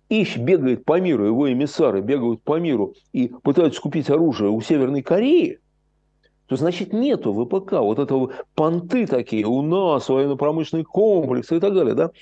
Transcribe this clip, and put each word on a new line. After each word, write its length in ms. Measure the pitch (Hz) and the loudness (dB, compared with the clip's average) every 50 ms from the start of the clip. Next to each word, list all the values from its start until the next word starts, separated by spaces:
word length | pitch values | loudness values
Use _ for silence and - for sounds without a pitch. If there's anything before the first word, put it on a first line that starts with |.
| _ _ | _ _
ищ-, 280 | 220 220 190 - - 120 | 0 0 0 0 -2 -4
бегает 480 | 120 - 190 170 139 131 123 - - | 2 2 2 2 4 0 0 0 0
по 140 | - 151 180 | 0 0 2
миру, 260 | 190 180 156 110 101 | 2 0 0 2 2
его 260 | 104 113 123 147 139 | 2 2 2 2 2
эмиссары 500 | 123 123 143 143 - - 165 127 101 98 | 0 0 -2 -2 0 0 2 2 2 0
бегают 400 | 95 107 139 143 120 120 117 113 _ | 0 -2 -2 0 0 -2 -4 -4 _
по 160 | - 147 165 | -4 -2 -2
миру 340 | 175 165 139 110 101 - - - _ _ - | 0 -2 0 -2 -2 -4 -6 -12 _ _ -4
и 180 | 135 127 120 - - | -2 -2 -4 -4 -4
пытаются 400 | - 139 139 180 170 151 - - | -2 0 2 4 2 2 0 -2
купить 280 | - 151 - 165 131 139 | -6 -4 -4 -4 0 0
оружие 400 | 139 156 170 160 123 98 107 101 | 2 2 2 2 0 0 0 0
у 100 | 104 113 | 0 -2
Северной 400 | 117 - 165 147 131 127 143 143 | 0 0 0 2 2 0 -2 -4
Кореи, 580 | - - 160 190 226 269 320 359 190 - - - _ _ _ _ _ _ _ _ _ _ _ _ _ _ _ _ _ | -2 0 0 2 2 2 2 2 2 0 -4 -10 _ _ _ _ _ _ _ _ _ _ _ _ _ _ _ _ _
то, 100 | _ 131 | _ -4
значит, 380 | 127 147 170 175 - 196 - - | 0 0 -2 -2 -2 -6 -4 -2
нету 400 | 220 247 285 247 - - 117 98 | -2 0 0 0 0 -2 -2 -2
В 120 | 107 123 | -2 -2
П 160 | 123 - 190 | -2 -2 -4
К. 200 | 190 - - 165 | -2 -2 -2 0
Вот 160 | 117 101 113 127 | 0 0 0 0
этого 320 | 143 135 143 135 131 123 - - - - _ | 0 0 0 0 0 -2 -4 -10 -14 -8 _
понты 540 | - 156 156 170 175 175 170 254 254 226 113 | -2 0 0 0 -2 -2 -2 -2 -2 0 0
такие, 380 | 131 127 120 - - 110 104 107 | 0 -2 -2 -2 -2 -2 0 0
у 160 | 123 135 143 | 0 0 0
нас 440 | 151 170 190 196 175 151 131 117 - | 0 0 0 2 2 0 0 0 0
военно-промышленный 760 | 135 135 139 143 139 135 147 147 156 160 156 - - 165 160 | 0 2 2 0 -2 -2 -2 -2 0 -2 -4 -4 -4 -6 -6
комплекс 680 | - - 190 208 220 208 180 151 127 127 123 - - | -4 0 2 2 4 4 2 2 0 -2 -4 -2 -2
и 80 | 160 170 | -2 0
так 140 | 180 202 202 | 0 2 2
далее, 220 | 190 160 117 110 | 2 2 2 2
да? 160 | 123 160 165 - - | 0 0 -2 -4 -10